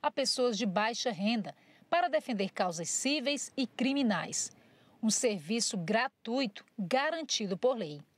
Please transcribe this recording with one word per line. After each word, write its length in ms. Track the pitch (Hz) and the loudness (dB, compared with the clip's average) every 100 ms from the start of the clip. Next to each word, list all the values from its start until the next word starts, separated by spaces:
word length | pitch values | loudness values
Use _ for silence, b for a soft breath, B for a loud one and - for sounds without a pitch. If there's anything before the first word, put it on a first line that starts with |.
a 80 | 302 | -2
pessoas 480 | 294 262 - 247 202 | -2 -2 2 0 2
de 80 | |
baixa 460 | 220 185 214 233 262 | 0 2 0 0 -4
renda 420 | 185 202 233 185 - b b b | 0 0 0 -2 -10 b b b
para 160 | 339 349 | 2 4
defender 460 | 302 - 226 190 | 2 0 -2 -2
causas 360 | - 185 165 165 | 0 -2 0 -2
cíveis 640 | - 262 294 254 285 - - | -2 0 0 0 -2 -4 -4
e 100 | 254 | -4
criminais. 880 | - 254 277 254 185 - - - B B B B B | 0 2 4 2 2 -2 -4 -6 B B B B B
Um 80 | 220 | 0
serviço 640 | 208 247 202 147 233 226 202 | 2 2 0 -2 -2 0 -2
gratuito 880 | 165 220 262 _ - 247 262 - - - | 0 0 0 _ -4 -2 -2 -4 -20 -8
garantido 800 | 180 254 294 330 311 - 208 185 | 0 2 2 -2 -2 -2 -2 0
por 200 | 247 240 | 2 2
lei. 240 | 170 147 - | -4 -8 -14